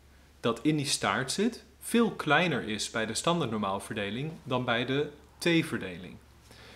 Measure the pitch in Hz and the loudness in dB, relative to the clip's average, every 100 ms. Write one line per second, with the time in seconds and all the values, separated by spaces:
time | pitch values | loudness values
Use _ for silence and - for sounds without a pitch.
0 | - - - - 120 117 151 156 139 - | -20 -20 -20 -4 -2 0 2 2 0 0
1 | 107 101 135 - 220 - - - - 233 | 0 0 -2 0 0 -2 -18 -16 0 2
2 | 226 - 151 147 180 123 101 107 - 117 | 2 0 2 4 4 0 -2 -4 -4 -2
3 | 110 110 - 175 127 110 101 98 - 110 | -2 0 0 2 0 -2 -2 -2 -4 -4
4 | 101 110 151 160 135 127 123 117 127 135 | -4 -4 -6 -8 -2 -2 2 0 0 0
5 | 151 - - - 175 165 160 113 92 85 | -2 -6 -20 -2 2 4 2 -2 -6 -10
6 | 90 - - - - - - | -14 -16 -20 -20 -20 -20 -20